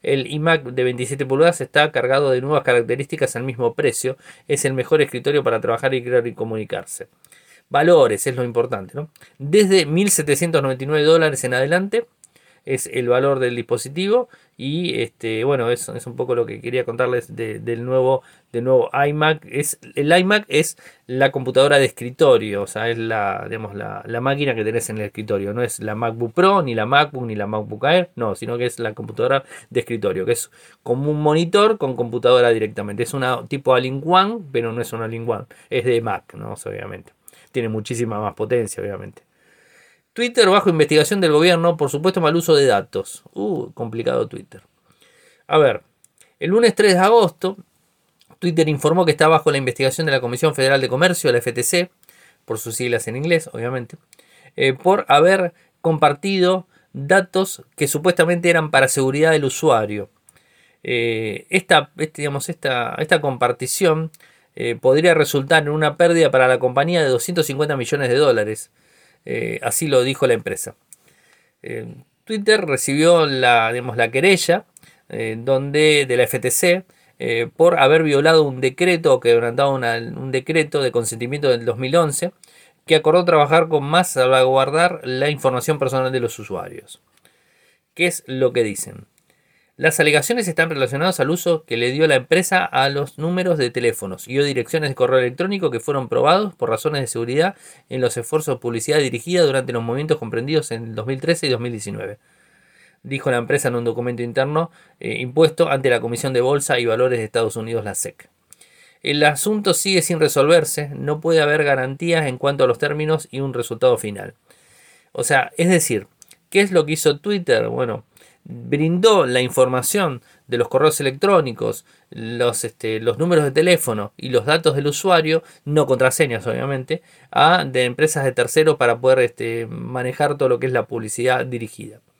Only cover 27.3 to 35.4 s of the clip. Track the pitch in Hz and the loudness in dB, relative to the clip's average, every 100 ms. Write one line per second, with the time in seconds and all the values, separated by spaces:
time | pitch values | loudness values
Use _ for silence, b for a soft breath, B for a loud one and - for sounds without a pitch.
27.3 | 104 104 107 107 107 135 180 175 - 110 | -6 -6 -6 -6 -4 0 0 0 -4 -6
28.3 | 95 117 120 123 - 113 107 110 107 123 | -4 -6 -4 -6 -6 -8 -8 -10 -4 -2
29.3 | 135 B B B 120 - 113 101 92 92 | -2 B B B -4 -4 -4 -2 -2 -2
30.3 | 117 - b b b - 123 147 151 151 | -2 -4 b b b -4 -2 -2 0 2
31.3 | 156 170 202 214 214 139 120 120 120 120 | 2 2 4 4 2 -2 -4 -4 0 4
32.3 | 127 120 113 107 104 104 101 117 139 127 | 6 4 2 -2 -6 -8 -6 -6 -4 -4
33.3 | 120 117 139 131 127 127 135 156 185 202 | -4 -6 -4 2 2 0 -4 0 2 2
34.3 | 233 151 131 117 117 117 117 110 117 117 | -2 -6 -4 -4 -6 -8 -8 -8 -6 -6
35.3 | 104 | -6